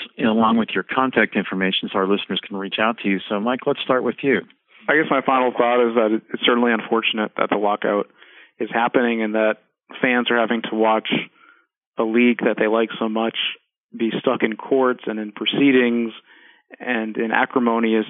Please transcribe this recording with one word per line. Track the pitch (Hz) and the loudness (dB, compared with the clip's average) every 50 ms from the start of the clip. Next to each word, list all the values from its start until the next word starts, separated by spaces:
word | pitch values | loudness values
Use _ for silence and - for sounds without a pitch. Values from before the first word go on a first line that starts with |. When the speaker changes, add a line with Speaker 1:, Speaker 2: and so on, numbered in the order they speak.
| - - _ | -12 -12 _
Speaker 1:
along | - - 117 110 113 113 110 113 | -2 0 2 2 4 4 4 2
with | 117 107 - - | 2 0 -2 -4
your | 95 90 | -4 -4
contact | - - 131 131 131 - 117 107 101 - | -2 0 0 0 2 2 2 0 2 0
information, | 110 92 - 95 95 92 95 98 - - - | -2 -4 -2 -2 -2 0 0 0 -2 -4 -4
so | - 101 | -2 0
our | 95 | 0
listeners | 95 101 98 - - 95 90 - | 0 0 -2 -2 -4 -8 -8 -8
can | - 101 | -8 -10
reach | 98 98 95 - - | -10 -8 -6 -2 0
out | 110 113 117 - | 0 0 -2 -2
to | - 104 | -2 -2
you. | 95 92 - | -2 -2 -4
So, | - 110 101 | -4 -4 -2
Mike, | 104 120 127 123 - | -2 -2 -4 -2 -2
let's | 143 139 - | -2 -4 -2
start | - - 131 127 113 | 0 0 0 0 0
with | 120 107 - | -2 -4 -2
you. | - 139 123 90 - - _ _ _ _ _ - - | 0 0 0 0 -2 -6 _ _ _ _ _ -4 0
Speaker 2:
I | - 147 | 2 2
guess | 156 156 151 | 4 4 2
my | 151 135 | 0 0
final | - - 135 131 127 123 | 2 2 2 2 2 2
thought | - - 120 120 120 123 120 | 2 2 2 4 4 4 2
is | 117 113 | 2 2
that | 120 110 107 110 107 - - - | 2 2 2 2 -2 -2 -6 -6
it's | 117 - | -2 2
certainly | 120 123 120 120 120 | 2 4 4 4 2
unfortunate | 117 110 - - 117 113 110 - - 110 107 - - | 2 0 0 0 0 0 0 0 -2 -2 -4 -4 -2
that | - 110 107 | -2 -2 0
the | - | 0
lockout | 104 104 101 104 - - 110 104 101 - - _ _ - - - - - - _ - | 0 0 0 0 0 0 0 0 0 -2 -4 _ _ -20 -20 -20 -20 -20 -16 _ -10
is | 113 104 | -8 -4
happening | - 113 117 123 - 135 120 117 117 113 | -2 -2 0 2 2 2 2 0 0 -2
and | 110 107 107 | -2 -2 0
that | 110 110 110 110 - _ _ _ _ _ - - - | 0 2 0 0 -2 _ _ _ _ _ -20 -6 -2
fans | - 127 123 123 120 - | 0 0 2 2 0 2
are | 120 | 2
having | 120 113 101 120 113 - - | 2 2 0 -2 -4 -4 -4
to | 110 | -2
watch | 110 110 110 110 110 - - - - - - _ _ - - - _ _ _ _ _ _ _ _ | 0 2 2 2 0 0 -2 -4 -4 -4 -8 _ _ -20 -20 -20 _ _ _ _ _ _ _ _
a | - 113 | -4 -2
league | 110 110 120 123 123 117 - - | 0 2 4 4 4 4 2 0
that | 120 104 | 0 0
they | - 117 | 0 0
like | 107 110 113 113 110 - - | 2 2 2 0 -2 -4 -4
so | 117 | -4
much | 113 107 110 113 113 - - - - - - _ _ _ _ _ _ - | -4 -2 -2 -4 -4 -4 -4 -6 -6 -8 -12 _ _ _ _ _ _ -8
be | 113 117 110 - | -4 -4 -4 -4
stuck | - - 131 120 113 | -2 -2 -2 -2 0
in | - 113 110 | -2 -6 -8
courts | - - - 135 135 131 127 123 - - | -8 -4 -2 0 2 2 0 -2 -4 -6
and | 117 110 110 | -8 -8 -6
in | 107 104 | -8 -10
proceedings | - - 110 - - - 143 139 127 127 123 120 117 120 117 110 - - - _ - - - - - _ _ _ - - | -10 -8 -6 -4 0 2 4 4 6 4 4 4 2 0 -2 -4 -8 -12 -20 _ -20 -20 -20 -20 -20 _ _ _ -20 -12
and | - - 123 113 110 110 - | -8 -6 -4 -4 -6 -6 -4
in | - 117 113 | -4 -2 0
acrimonious | 110 117 131 - - 131 120 117 113 117 113 113 110 110 107 | 0 0 0 0 0 0 2 2 2 2 2 2 2 2 0